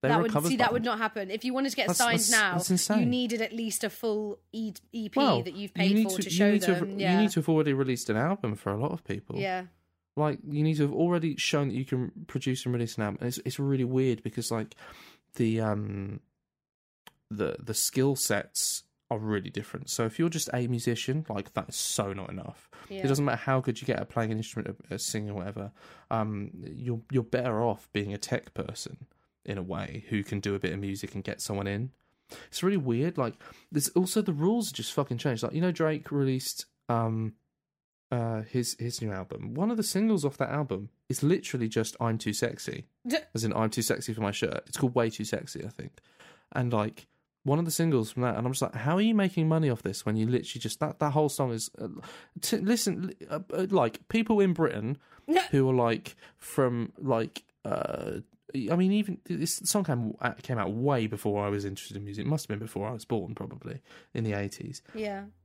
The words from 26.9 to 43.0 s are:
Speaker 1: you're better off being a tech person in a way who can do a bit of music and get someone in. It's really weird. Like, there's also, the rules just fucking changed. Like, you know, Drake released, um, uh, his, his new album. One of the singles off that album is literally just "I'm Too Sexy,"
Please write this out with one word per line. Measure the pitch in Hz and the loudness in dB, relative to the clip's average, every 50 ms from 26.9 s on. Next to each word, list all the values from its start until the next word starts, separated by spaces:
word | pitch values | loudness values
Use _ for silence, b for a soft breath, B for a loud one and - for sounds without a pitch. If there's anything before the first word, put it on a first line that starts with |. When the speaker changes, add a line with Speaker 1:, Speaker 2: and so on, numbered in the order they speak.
| 120 113 117 _ | -4 -4 -6 _
Speaker 1:
you're | 135 131 117 | 0 0 0
better | - - 123 123 127 113 107 117 | 2 0 0 0 0 0 2 2
off | 120 104 - - _ _ | 2 0 -2 -6 _ _
being | 104 101 101 98 | -2 -2 -2 -4
a | 101 | -6
tech | - - - 120 - - _ | -4 -2 -2 -4 -4 -6 _
person | - - - - - - - 135 - - _ _ _ _ _ _ _ _ | -8 -8 -8 -8 -10 -10 -12 -12 -14 -18 _ _ _ _ _ _ _ _
in | - 104 98 | -6 -6 -6
a | 90 | -4
way | 92 95 - 101 - - - 104 - | -6 -6 -6 -6 -6 -8 -12 -8 -2
who | 113 107 101 | -2 -2 -2
can | - - 101 | -2 -4 -4
do | 98 104 98 | -2 -2 -2
a | 101 | 0
bit | 98 90 82 | 0 -2 -2
of | 98 | -2
music | 101 98 98 98 - 98 - | -4 -4 -6 -6 -8 -8 -8
and | 98 95 | -8 -8
get | - - - | -8 -8 -8
someone | - - 107 98 98 98 | -6 -4 -4 -2 -2 -2
in. | 101 101 117 127 - _ _ _ _ _ _ B B B B B | -2 -2 -4 -6 -8 _ _ _ _ _ _ B B B B B
It's | - - - | -8 -2 0
really | 185 202 190 | 2 2 2
weird. | 143 127 117 117 139 165 170 - | 2 0 0 2 0 0 0 0
Like, | 131 117 113 _ B B B B B B | -2 -2 -2 _ B B B B B B
there's | - 147 139 - | -2 -2 -2 2
also, | - 175 185 185 - 220 | 2 2 2 4 2 0
the | 214 208 165 | 2 2 0
rules | 143 156 185 220 240 214 - | 2 2 2 2 2 0 -2
just | - - 113 - - | -4 -6 -8 -4 -2
fucking | - 139 - 123 117 | -2 0 0 -2 -2
changed. | - 147 123 110 120 | 0 -2 0 0 -2
Like, | 117 - | -2 0
you | 156 | 0
know, | 170 180 | 0 0
Drake | 170 - 165 156 156 175 165 - | 2 2 0 0 0 -2 -4 -2
released, | 151 143 139 135 131 131 131 - - - - _ _ _ _ - | 0 2 2 2 2 0 -2 -4 -8 -8 -12 _ _ _ _ 0
um, | 120 117 113 113 113 110 113 110 107 _ _ _ _ _ _ _ _ _ _ _ _ _ _ _ | 2 2 2 2 0 0 -2 -4 -6 _ _ _ _ _ _ _ _ _ _ _ _ _ _ _
uh, | - 120 117 113 113 110 107 | -2 -2 0 0 -2 -4 -6
his, | 110 - 127 120 - - _ | -2 -2 -2 -2 -2 -4 _
his | 117 120 120 - | -6 -6 -6 -4
new | 117 110 | -4 -4
album. | 101 95 92 - - - - - 113 | -4 -4 -6 -8 -8 -8 -8 -8 -4
One | 135 185 214 | -2 0 0
of | 240 220 | 0 0
the | 208 | 0
singles | - - 185 214 226 220 185 139 | 0 2 2 4 4 4 4 2
off | 143 135 - | 0 0 0
that | 131 - | -2 -2
album | - 147 151 131 - 95 104 110 _ _ _ _ | 0 -2 -2 -2 -2 -4 -4 -8 _ _ _ _
is | 127 - - | -4 2 4
literally | 147 175 190 - - - 131 117 110 | 4 4 2 0 -4 -2 -2 -2 0
just | - 117 110 - - - | 2 0 0 0 -2 -2
"I'm | 120 117 110 110 | 0 0 0 0
Too | - 107 | -2 -2
Sexy," | 104 - - 120 - - - - - - - _ _ _ | 0 0 0 -2 -2 -4 -8 -8 -8 -8 -10 _ _ _